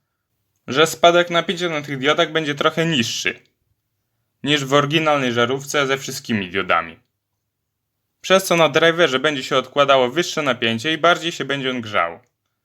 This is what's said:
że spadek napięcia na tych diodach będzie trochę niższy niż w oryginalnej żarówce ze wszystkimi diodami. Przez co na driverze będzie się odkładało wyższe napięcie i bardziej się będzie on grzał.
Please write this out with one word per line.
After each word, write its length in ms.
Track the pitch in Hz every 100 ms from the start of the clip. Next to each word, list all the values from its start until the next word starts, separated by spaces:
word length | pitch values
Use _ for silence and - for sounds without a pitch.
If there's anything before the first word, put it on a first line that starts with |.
| _ _ _ _ _ _ -
że 200 | 131 160
spadek 440 | - 170 175 175
napięcia 380 | 170 165 170 175
na 140 | 151
tych 160 | 143 135
diodach 340 | 139 151 160
będzie 220 | 160 147
trochę 320 | 143 156 170 165
niższy 560 | 143 113 - - - _ _ _ _ _ _ _ _ _ _
niż 220 | 139 147
w 100 | 131
oryginalnej 580 | 143 143 160 156 143 127
żarówce 540 | 117 120 139 143 151 135
ze 120 | 135
wszystkimi 520 | 131 117 - 107 90
diodami. 500 | 95 90 85 82 82 _ _ _ _ _ _ _ _ _ _ _ _
Przez 240 | - 190
co 120 | 190 170
na 120 | 151
driverze 500 | 151 165 165 160 131
będzie 240 | 151 139
się 140 | 131 135
odkładało 540 | 127 143 139 135 123
wyższe 320 | 151 175 165
napięcie 500 | 143 113 113 113 156
i 60 | 156
bardziej 340 | 170 165 165
się 120 | -
będzie 260 | 135 139 131
on 100 | 127
grzał. 400 | 110 101 85 85 _ _ _ _